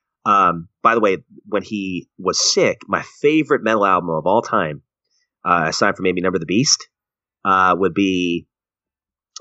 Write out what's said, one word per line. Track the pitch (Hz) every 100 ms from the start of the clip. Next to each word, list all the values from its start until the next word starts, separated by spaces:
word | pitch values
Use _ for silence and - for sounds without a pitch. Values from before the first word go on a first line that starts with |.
| _ _ 110
um, | 101 90 85 85 _
by | 117
the | 113
way, | 104 90 - - 101
when | 101
he | 95 104 95 87 - -
was | 92 87 -
sick, | - 135 87 -
my | 92 - -
favorite | 147 156 151 135
metal | 110 110 101
album | 90 85
of | 80 82
all | 107
time, | - 110 80 73 _ _ _ _ _ _
uh, | - 87 80
aside | - 104 95
from |
maybe | 95 90
Number | 92 90
of |
the | 82
Beast, | 95 151 - - _ _ _ _ _
uh, | 98 95 92 87
would | 95 85
be, | 98 92 90 87 - _ _ _ _ _ _ _ _ -